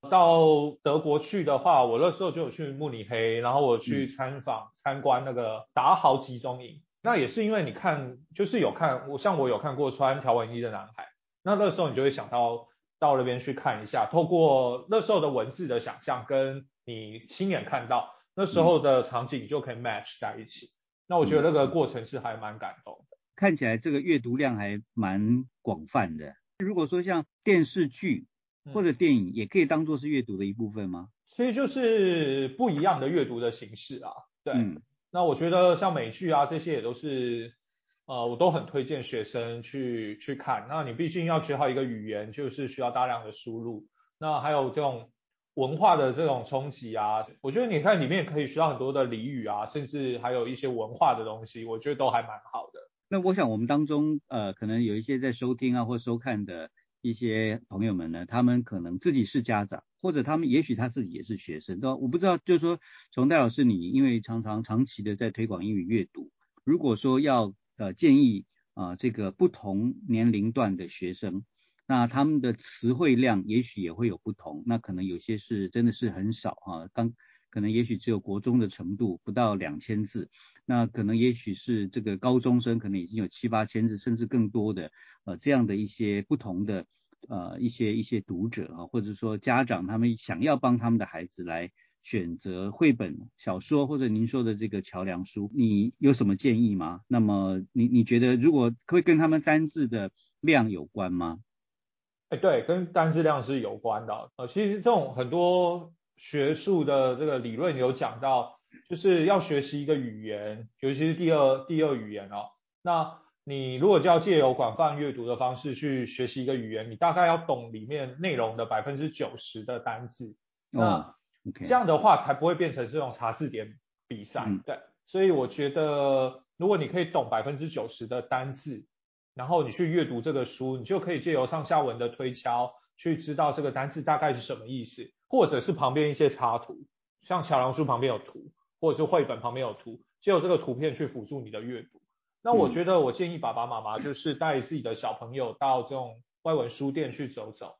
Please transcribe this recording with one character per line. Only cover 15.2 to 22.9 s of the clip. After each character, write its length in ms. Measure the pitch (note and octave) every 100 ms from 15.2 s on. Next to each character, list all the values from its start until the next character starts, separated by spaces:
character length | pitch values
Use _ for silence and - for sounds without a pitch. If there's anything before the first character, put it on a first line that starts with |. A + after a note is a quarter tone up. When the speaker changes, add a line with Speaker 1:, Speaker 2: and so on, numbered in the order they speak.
Speaker 1:
的 100 | D3+
文 220 | B2+ A2+
字 160 | - E3
的 100 | A#2+
想 240 | A2+ -
象， 220 | - B2+ A#2
跟 400 | C3+ C3+ C3+ C3+ _
你 360 | - A2+ G#2+ A2 -
亲 200 | - F#3+
眼 160 | D#3
看 240 | G2+ C3+ A2+
到， 240 | B2 - - _
那 100 | -
时 160 | G3 F3
候 200 | E3 E3
的 240 | C#3 C3
场 240 | A#2+ A#2+ B2
景 180 | C#3 G#2
就 140 | C#3+
可 120 | C3
以 40 | A#2
match 420 | A#2+ G#2 G#2 -
在 160 | G#2+ A2
一 80 | A2+
起。 200 | - -
Speaker 2:
嗯。 80 | _ _ _ _
Speaker 1:
那 120 | F3
我 80 | C#3
觉 100 | D3+
得 60 |
那 100 | D#3
个 160 | D3+ C3+
过 180 | E3+ C#3
程 180 | B2
是 140 | A2+ C3+
还 180 | A#2 A2
蛮 220 | A2 G#2+
感 160 | F#2+ -
动 200 | -